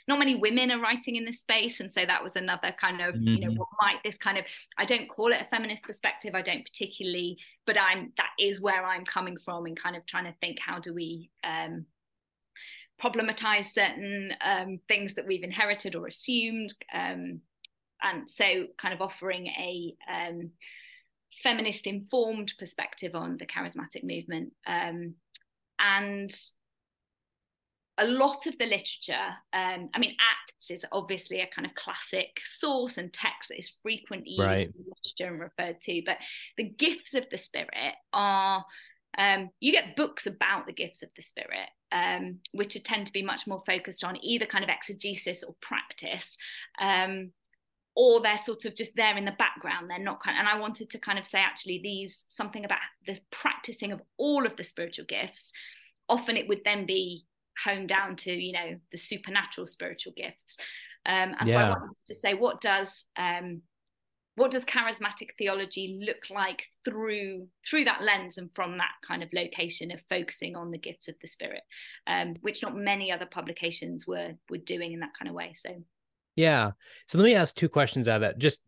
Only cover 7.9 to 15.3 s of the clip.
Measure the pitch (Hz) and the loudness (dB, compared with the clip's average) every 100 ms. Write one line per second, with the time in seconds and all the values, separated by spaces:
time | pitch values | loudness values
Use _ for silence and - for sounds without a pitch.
7.9 | 185 175 - - - 202 190 196 190 185 | 4 0 -2 -2 4 2 4 2 2 2
8.9 | 180 180 190 185 175 - 175 170 165 180 | -2 0 -2 -2 -6 -8 -6 -6 -4 -4
9.9 | 175 - 180 180 170 175 - - 175 175 | -6 -6 -4 -4 -4 -6 -4 -6 -8 -6
10.9 | 170 165 165 170 _ 170 160 165 170 160 | -6 -6 -8 -12 _ -6 -4 -4 -8 -12
11.9 | _ _ _ _ _ _ - - - - | _ _ _ _ _ _ -20 -18 -18 -20
12.9 | - 240 226 220 214 220 208 202 - 190 | -4 -2 0 -2 0 2 2 2 4 2
13.9 | - 196 202 196 - 185 190 185 185 - | 2 -6 -4 -6 -2 0 0 0 -6 2
14.9 | 208 202 - 190 | 2 2 -4 -2